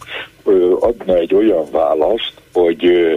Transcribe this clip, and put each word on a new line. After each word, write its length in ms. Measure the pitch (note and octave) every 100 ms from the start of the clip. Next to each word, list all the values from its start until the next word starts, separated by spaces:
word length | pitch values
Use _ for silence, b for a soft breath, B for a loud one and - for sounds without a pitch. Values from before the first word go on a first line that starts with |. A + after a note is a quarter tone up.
| B B B _ -
ö, 280 | F#2+ F2+ F#2
adna 360 | G2+ - F#2+ F2+
egy 160 | E2+
olyan 320 | F#2+ A2 F2 D2+
választ, 600 | D#2 D2+ D2+ D#2+ A2+ - - _
hogy, 320 | F2+ E2+ D#2+ F2
ö, 280 | F2 E2